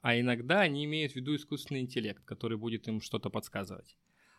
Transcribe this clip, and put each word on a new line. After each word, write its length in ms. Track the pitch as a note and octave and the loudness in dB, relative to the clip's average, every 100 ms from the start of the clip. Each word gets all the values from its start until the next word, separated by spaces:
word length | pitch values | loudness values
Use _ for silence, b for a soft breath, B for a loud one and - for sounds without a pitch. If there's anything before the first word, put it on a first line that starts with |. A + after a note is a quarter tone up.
а 180 | B2 A#2+ | 4 4
иногда 440 | B2 A#2+ B2 F#3 | 4 2 4 4
они 220 | F#3 C#3+ | 6 2
имеют 280 | D3 D#3 D3 | 0 0 -2
в 40 | C3 | -2
виду 180 | B2+ D3 | -2 -2
искусственный 440 | - D3 - C3+ | -2 -8 -4 -4
интеллект, 420 | B2+ B2+ G#2+ G2 | -2 -2 -2 -6
который 340 | - G#2+ A2+ A2 | -10 -6 -2 -2
будет 300 | A#2 A2+ - | -2 -4 -2
им 120 | A2 | -4
что-то 300 | - G#2+ G2+ | -2 -4 -2
подсказывать. 680 | A2 - G#2 G2 F#2 - _ b b b | -4 -4 -6 -6 -10 -16 _ b b b